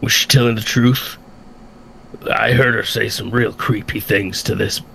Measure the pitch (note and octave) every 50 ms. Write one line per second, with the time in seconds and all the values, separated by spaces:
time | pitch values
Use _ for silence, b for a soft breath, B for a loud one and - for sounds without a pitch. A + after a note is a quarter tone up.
0 | - - - - - - - C#3 A#2+ A#2+ A#2 A2 G#2+ - - C3 A#2 B2 C3 C3+
1 | - - - - - - - - - - - - - - - - - - - -
2 | - - - - - - A#2+ A2 A2 A#2 B2 B2 C3 B2 A#2 A2 - - - A2+
3 | A2 G#2+ - - G#2+ - G#2 B2 A#2+ G#2 - - - - B2 G#2 - - - A2
4 | G2 - - G2 G2+ F#2+ F#2 - - - - - - G#2 - - - -